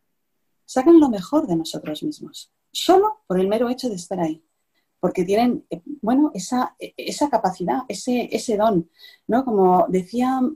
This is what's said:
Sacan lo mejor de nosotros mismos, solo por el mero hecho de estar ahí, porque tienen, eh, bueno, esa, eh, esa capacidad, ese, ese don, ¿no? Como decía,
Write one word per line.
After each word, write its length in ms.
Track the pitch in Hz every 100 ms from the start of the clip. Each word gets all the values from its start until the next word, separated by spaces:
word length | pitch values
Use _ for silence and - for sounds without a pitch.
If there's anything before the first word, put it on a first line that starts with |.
| _ _ _ _ _ _
Sacan 360 | - 254 285 339
lo 80 | 285
mejor 380 | 202 175 302 277
de 100 | 330
nosotros 460 | 320 - - 151
mismos, 500 | 311 - - - - _ _
solo 500 | - - 381 427 427 -
por 120 | 269
el 80 | 190
mero 200 | 220 240
hecho 200 | 254 254
de 60 |
estar 240 | 190 - 185
ahí, 240 | 160 160 _ _ _ _ _ _
porque 260 | 175 190
tienen, 400 | 180 208 247 - -
eh, 100 | - - -
bueno, 300 | 214 262 302
esa, 400 | - - 247 247 -
eh, 120 | - -
esa 340 | - - 285
capacidad, 520 | 226 185 - 170 269 -
ese, 420 | 196 - 247 240
ese 240 | 226 233 202
don, 340 | 220 185 170 _ - - -
¿no? 160 | 233
Como 420 | 262 208 185 180 -
decía, 520 | 185 180 240 254 262 254